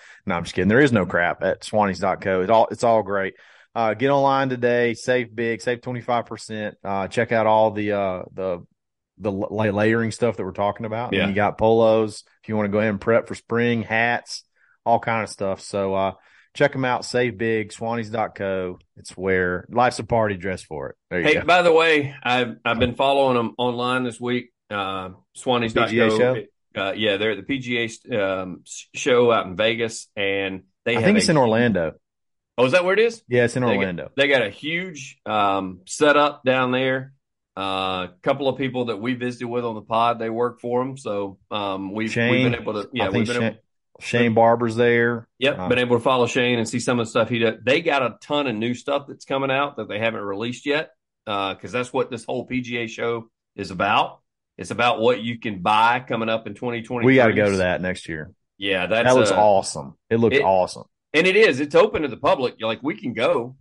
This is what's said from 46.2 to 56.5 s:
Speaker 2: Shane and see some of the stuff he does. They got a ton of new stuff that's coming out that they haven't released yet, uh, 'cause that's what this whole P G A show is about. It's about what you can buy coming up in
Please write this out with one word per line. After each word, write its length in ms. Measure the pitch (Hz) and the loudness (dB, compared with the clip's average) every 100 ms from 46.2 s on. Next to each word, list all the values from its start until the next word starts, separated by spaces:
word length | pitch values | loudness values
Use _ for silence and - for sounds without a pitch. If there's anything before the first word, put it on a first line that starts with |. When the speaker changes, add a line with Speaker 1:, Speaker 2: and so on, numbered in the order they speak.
| 117 | 2
Speaker 2:
Shane 320 | 135 123 120 | 2 2 0
and 100 | 110 | -2
see 120 | 120 | -2
some 180 | - 123 | -2 -2
of 80 | 113 | 0
the 40 | |
stuff 180 | 123 110 | 0 0
he 100 | 120 | 2
does. 180 | 113 107 | 0 0
They 160 | 113 156 | 0 0
got 220 | 160 143 | 2 0
a 140 | 120 107 | 0 -4
ton 280 | - 147 139 | -4 -2 -2
of 80 | 107 | -2
new 180 | 117 | -4
stuff 320 | 123 - 139 139 | -4 -4 -4 -4
that's 180 | - | -16
coming 280 | - 135 135 | -6 -2 0
out 240 | 131 143 - | 0 -2 -6
that 120 | 110 | -8
they 120 | 104 | -2
haven't 220 | 113 110 | -2 -2
released 440 | 101 98 120 123 143 | -6 -6 -6 -6 -2
yet, 240 | 147 170 _ _ _ - | -2 -2 _ _ _ -6
uh, 260 | 101 98 | -4 -4
'cause 160 | 95 95 | -6 -6
that's 220 | 120 123 | -4 -2
what 180 | 131 120 | -2 -2
this 140 | 120 | -6
whole 200 | - 127 117 | -6 -8 -4
P 140 | 127 | -6
G 160 | 123 120 | -4 -6
A 80 | 117 | -6
show 400 | 113 117 117 117 _ _ - | -6 -4 -4 -8 _ _ -12
is 140 | 92 | -8
about. 500 | 90 101 117 - - _ _ _ - | -2 2 2 0 -6 _ _ _ -14
It's 120 | 90 | -10
about 300 | 110 120 110 | 0 0 2
what 200 | 113 110 | 2 0
you 200 | 117 120 | -4 -8
can 220 | 117 98 | -8 -4
buy 360 | 90 107 113 123 127 | 0 4 4 2 -2
coming 220 | 117 113 | -4 -2
up 180 | 113 | -4
in 80 | 107 | -6